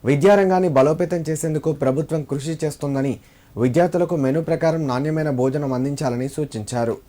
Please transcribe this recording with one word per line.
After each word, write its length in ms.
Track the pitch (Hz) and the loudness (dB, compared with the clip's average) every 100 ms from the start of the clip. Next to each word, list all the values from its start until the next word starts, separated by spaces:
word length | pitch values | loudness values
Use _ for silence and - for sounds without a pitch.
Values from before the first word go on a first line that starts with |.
| 110 | 0
విద్యారంగాన్ని 640 | 143 180 202 190 185 185 | 2 6 6 4 4 4
బలోపేతం 540 | 139 139 156 175 175 156 | 4 4 2 0 -2 -4
చేసేందుకు 420 | 160 165 151 160 | -4 -2 -2 -2
ప్రభుత్వం 520 | 151 131 135 151 160 | 0 0 0 -2 -4
కృషి 340 | 143 143 143 160 | -4 -6 -4 -4
చేస్తోందని, 560 | 156 147 147 135 139 120 - _ - - | -4 -4 -4 -2 -2 -4 -10 _ -14 -2
విద్యార్థులకు 580 | 127 123 175 175 175 170 | 2 4 2 2 0 0
మెనూ 260 | 131 147 | 0 0
ప్రకారం 460 | 165 165 165 160 147 | 0 0 0 0 -2
నాణ్యమైన 420 | 123 147 156 156 | -2 -2 -2 -2
భోజనం 440 | 131 131 143 139 | 0 0 0 -2
అందించాలని 560 | 127 135 143 139 120 135 | -2 -2 -2 -2 -2 -4
సూచించారు. 680 | 139 151 113 107 123 117 107 | -4 -6 -6 -6 -2 -2 -4